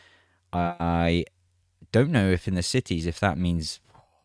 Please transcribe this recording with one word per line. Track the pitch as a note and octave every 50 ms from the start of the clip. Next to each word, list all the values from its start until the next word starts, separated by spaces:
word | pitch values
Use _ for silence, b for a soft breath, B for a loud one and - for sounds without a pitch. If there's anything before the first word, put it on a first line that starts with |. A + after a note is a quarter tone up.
| b b b b b b b b b _
I | - F2 F2 E2+ F2 - E2+ E2+ E2+ E2+ E2+ E2+ E2+ F2 - - _ _ _ _ _ _ _ _ _ _ - -
don't | - A2 C3+ D#3+
know | E3+ A2+ G2 F#2+
if | F#2 F2 -
in | G2 F#2+
the | F2+ E2+
cities, | - - B2+ - - F#2 E2 D#2+
if | E2+ D#2+ -
that | G#2 G2 D#2
means, | D2 F2+ F2 E2+ E2+ D#2 - - - b b b b b b b b